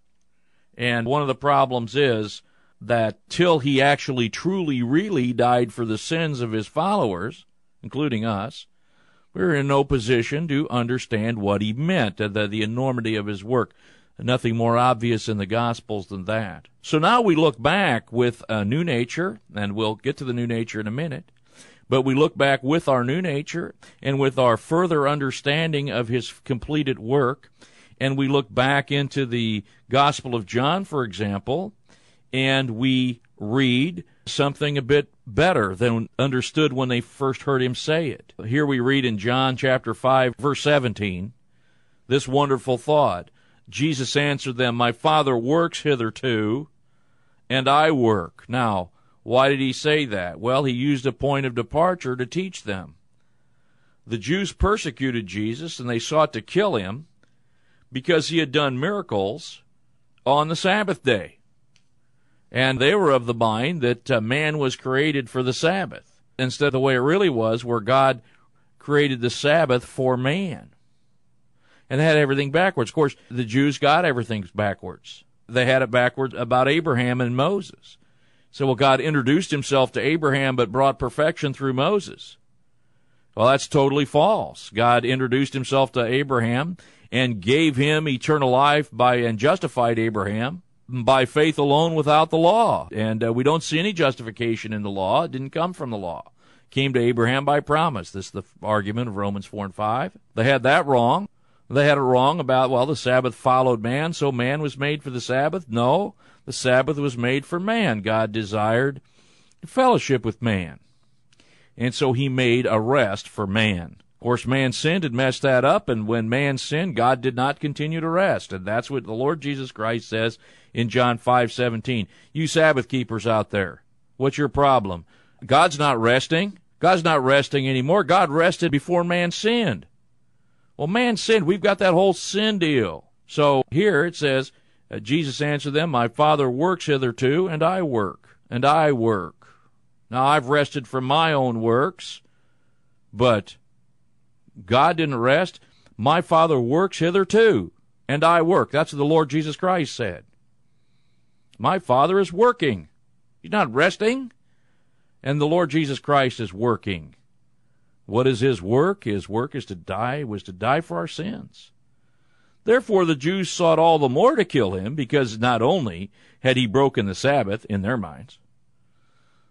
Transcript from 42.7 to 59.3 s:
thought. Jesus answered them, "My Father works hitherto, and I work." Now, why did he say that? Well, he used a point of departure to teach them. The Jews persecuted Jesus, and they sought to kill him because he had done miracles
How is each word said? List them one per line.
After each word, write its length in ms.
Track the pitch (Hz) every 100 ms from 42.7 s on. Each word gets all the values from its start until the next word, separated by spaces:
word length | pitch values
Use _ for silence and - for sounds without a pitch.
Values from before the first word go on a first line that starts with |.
| 123
thought. 520 | - 151 123 90 - _ _ _ -
Jesus 460 | 92 156 135 123
answered 440 | 143 147 131 135 120
them, 160 | 123
"My 180 | 120 120
Father 460 | 120 156 156 135 120
works 440 | 120 160 165 -
hitherto, 840 | 151 131 113 - 131 110 107 123 156 _ _ _ _ _ _ _ -
and 180 | 131 131
I 240 | 143 160
work." 520 | 143 117 104 85 - -
Now, 440 | 123 117 95 87 _ _ _
why 260 | 110 123 139
did 120 | 139
he 120 | 135
say 320 | 127 151 151
that? 340 | 131 101 87 78
Well, 260 | 113 135
he 80 | 139
used 340 | 120 143 139 131
a 60 |
point 340 | - 139 139 131
of 80 |
departure 600 | 120 113 147 180 175 127 127
to 100 | 123
teach 380 | 175 190 -
them. 320 | 107 95 76 80 _ _ _ _ _ _ _ _ _ _ -
The 120 | 113
Jews 340 | 101 185 190
persecuted 720 | - 185 214 160 117 135 117 95
Jesus, 520 | 98 110 123 165 -
and 100 | 120
they 100 | 117
sought 340 | - 151 151
to 80 | 113
kill 340 | - 175 208 123
him 300 | 92 123 160 _ _ _ _ _ _ _ _
because 380 | 131 147 160 143
he 100 | 165
had 140 | 147
done 260 | 147 143 127
miracles 840 | 165 208 - 104 98